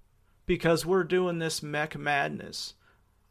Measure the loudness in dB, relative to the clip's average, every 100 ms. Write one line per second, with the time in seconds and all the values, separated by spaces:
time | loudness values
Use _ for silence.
0 | _ _ _ _ -2 0 4 4 4 2
1 | 4 2 2 0 -2 -4 -4 -4 -4 -4
2 | -2 0 0 -4 -10 -10 -12 -14 _ _
3 | _ _ _